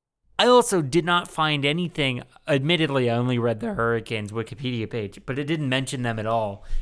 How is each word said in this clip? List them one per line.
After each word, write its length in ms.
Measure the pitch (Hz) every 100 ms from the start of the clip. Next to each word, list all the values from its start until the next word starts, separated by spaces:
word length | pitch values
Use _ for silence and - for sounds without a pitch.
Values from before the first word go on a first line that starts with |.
| _ _ _ -
I 80 | 220
also 340 | 247 233 190
did 220 | 143 156 165
not 220 | 175 175
find 360 | - 156 147 143
anything. 580 | 156 180 - 135 123 - - -
Admittedly, 640 | 143 143 175 165 139 120
I 80 | 117
only 200 | 123 123
read 220 | 117 110
the 140 | 226
Hurricanes 580 | 196 117 117 110 113 104
Wikipedia 580 | 110 110 107 127 120 107
page, 300 | 120 101 - -
but 120 | 131
it 60 |
didn't 240 | 143 160 143
mention 320 | 131 131 131
them 160 | 120 110
at 80 | 107
all. 380 | 113 107 101 - -